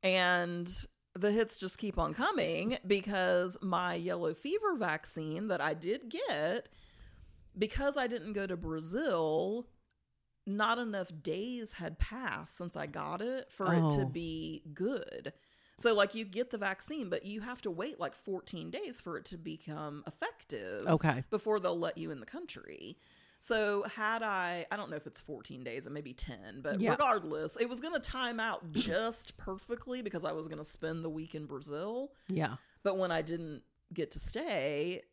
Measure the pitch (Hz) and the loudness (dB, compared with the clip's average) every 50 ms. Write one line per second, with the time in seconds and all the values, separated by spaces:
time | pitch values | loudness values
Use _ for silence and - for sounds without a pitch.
0 | - 190 185 185 180 180 180 175 175 175 175 175 175 175 180 - - - _ _ | 6 6 6 8 8 8 6 6 4 2 0 -2 -2 -2 -2 -4 -6 -6 _ _
1 | _ _ _ 185 185 208 208 226 226 220 - - - 185 - - - 202 185 - | _ _ _ 2 4 4 6 6 4 2 0 -4 -4 -4 -4 -2 -2 -2 2 2
2 | 165 151 - 208 254 381 427 285 165 156 165 160 175 220 247 - - 185 202 202 | 2 2 2 2 2 2 4 4 2 2 2 0 0 0 0 -2 2 4 2 4
3 | 190 202 202 190 185 180 180 180 180 185 180 - - 190 180 170 180 180 170 170 | 4 2 2 4 4 6 6 6 4 2 -2 -2 -2 0 2 2 2 2 0 0
4 | 170 180 180 175 170 160 160 - - 277 359 427 440 415 359 254 214 170 156 156 | 0 0 0 2 0 0 -2 -2 -2 -2 0 2 2 2 2 2 2 0 0 -2
5 | - - - - 160 156 156 170 208 220 190 151 139 156 156 165 151 175 220 277 | -2 -4 -4 -4 -2 -4 -2 -2 0 0 0 2 2 0 0 0 0 -2 -2 -2
6 | - 233 233 359 523 494 247 147 151 165 190 240 - - - - - - - - | -2 -6 -6 -4 0 0 0 2 2 2 0 0 -4 -8 -20 -20 -20 -20 -20 -20
7 | - - - - - - - - - - - 185 208 214 - - 277 285 277 285 | -20 -20 -18 -20 -20 -20 -20 -20 -20 -16 0 0 0 2 2 2 2 4 4 4
8 | 254 240 233 233 - 214 208 202 196 190 185 170 165 160 160 160 160 160 175 247 | 2 2 0 -2 -4 -2 -2 -2 0 0 -2 -2 -2 -2 -2 -2 -2 -2 0 0
9 | 320 285 - 170 160 156 156 160 175 190 214 240 240 - _ _ _ _ _ _ | 2 4 4 4 4 4 4 4 2 2 0 -2 -4 -8 _ _ _ _ _ _
10 | _ _ _ _ _ _ _ _ _ - 196 208 214 220 233 240 240 226 208 196 | _ _ _ _ _ _ _ _ _ -4 2 2 4 4 4 2 0 -2 -2 -2
11 | 185 - 170 156 - 190 160 185 208 247 254 240 226 208 - - 175 160 160 - | -4 -4 -8 -6 -2 -2 0 0 -2 -2 -4 -4 -4 -6 -6 -4 -4 -6 0 0
12 | - - 220 247 262 196 117 139 160 - - - 175 170 - 156 147 147 143 156 | 0 0 0 -4 -2 -2 -2 -2 -4 -6 -6 -6 -6 -6 -4 -6 -6 -6 -4 -6
13 | 147 147 160 180 208 240 262 262 - - - - 196 185 170 170 165 156 147 143 | -4 -4 -4 -2 -2 -2 -2 -4 -6 -10 -4 0 4 6 8 8 8 8 6 6
14 | 131 131 131 165 170 165 160 160 160 160 160 - - 156 147 147 185 226 277 226 | 4 2 0 -2 -4 -4 -4 -4 -4 -6 -6 -8 -10 -12 -6 -2 0 0 0 0
15 | - - - - - 139 - _ _ _ _ _ _ _ _ - - 240 220 202 | -4 -6 -10 -8 -8 -10 -10 _ _ _ _ _ _ _ _ 2 6 6 8 8
16 | 202 196 214 226 220 196 185 220 247 247 - 214 202 196 190 - - - 302 311 | 6 6 4 -4 -6 -4 -2 -2 -2 -2 -2 -2 0 0 0 -2 -4 -4 -4 -4
17 | 247 185 175 - - 190 208 220 208 247 247 247 - 214 170 165 202 285 302 - | -2 0 -2 -2 -2 -4 -6 -6 -6 -6 -8 -6 -4 -4 -2 -2 -4 -4 -4 -4
18 | 170 139 - - - - 190 185 - - - 170 160 165 170 311 427 - 247 - | -4 -4 -4 -8 -6 -6 -6 -4 -4 -6 -8 -6 -6 -6 -6 -6 -6 -6 -8 -8
19 | - 180 165 127 - - - 165 160 165 156 156 - - 151 147 151 147 147 147 | -8 -6 -8 -6 -8 -8 -12 -10 -8 -8 -10 -8 -8 -8 -6 -6 -6 -6 -8 -8
20 | - 156 - - 320 440 453 - - _ 156 110 98 92 95 104 98 - 165 151 | -10 -12 -8 -6 -6 -6 -6 -10 -10 _ -8 -6 -6 -6 -6 -2 4 4 4 6
21 | - 156 131 123 131 - - 208 - 220 214 208 180 180 175 170 170 165 - 170 | 6 2 2 2 0 -2 -2 -2 2 2 2 4 4 2 2 2 0 -2 -2 -4
22 | 165 165 151 131 110 - - 294 359 - - - - - 76 - - 104 175 _ | -6 -6 -6 -8 -10 -12 -12 -12 -10 -10 -12 -12 -12 -14 -14 -12 -12 -14 -14 _
23 | _ _ - - - - _ _ - - 233 220 214 208 208 202 - 185 - - | _ _ -20 -20 -20 -20 _ _ -2 2 4 4 4 4 4 2 0 0 -2 0
24 | 214 214 226 226 226 214 202 190 180 175 175 175 165 - - 208 202 120 131 151 | 0 2 2 2 2 2 2 2 2 0 0 -2 -2 -2 -4 -4 -4 -4 -6 -6
25 | - 147 - - - - 151 113 - - 139 127 127 120 117 135 131 135 143 147 | -6 -8 -14 -12 -10 -10 -10 -10 -10 -12 -12 -8 -8 -6 -6 -6 -6 -6 -8 -8
26 | 147 135 127 - - - 123 98 95 110 - 135 127 147 170 196 208 226 - - | -8 -8 -6 -6 -6 -6 -6 -8 -10 -12 -12 -6 -4 -2 0 2 4 4 6 6
27 | 294 262 233 208 170 156 151 117 156 151 - - 226 240 254 240 254 320 349 285 | 6 6 6 4 2 -2 -2 -2 -2 -2 0 0 0 0 0 -4 -4 -2 -2 -2
28 | - - - 262 254 240 233 226 220 226 196 - - 165 151 208 247 214 160 190 | -2 -2 -2 -2 -2 0 0 0 0 0 -2 -2 -6 -2 0 0 2 4 2 2
29 | 220 226 226 - - - - - - - 190 196 - - 233 233 - 262 247 254 | 2 2 -2 -2 -6 -6 -10 -10 -6 -6 -6 -6 -4 -6 -6 -6 -4 -6 -4 -4
30 | 240 214 - 165 147 156 156 160 156 160 160 151 156 - - - - 160 160 165 | -4 -4 -4 -2 -2 -2 -2 -2 -4 -6 -8 -8 -8 -8 -8 -4 -4 -2 -2 -2
31 | 165 165 156 156 160 160 - 156 151 139 143 131 147 151 143 151 175 208 226 247 | -4 -4 -4 -4 -8 -6 -8 -8 -8 -8 -8 -8 -8 -6 -6 -4 -4 -4 -4 -4
32 | 269 285 - - _ - 185 170 156 135 131 - - _ _ _ _ 202 190 190 | -6 -6 -10 -18 _ -2 0 2 2 0 -2 -6 -12 _ _ _ _ 2 4 4
33 | 190 180 165 165 156 156 170 165 165 160 151 131 - _ _ _ _ _ 175 165 | 2 4 4 2 2 0 -2 -4 -4 -6 -8 -10 -14 _ _ _ _ _ -2 -2
34 | 156 143 - - - - - 226 311 330 214 165 131 143 151 143 151 175 185 - | -2 -2 -2 -4 -4 -2 -2 -2 -2 0 0 2 2 2 2 2 0 0 -2 -4
35 | - _ | -8 _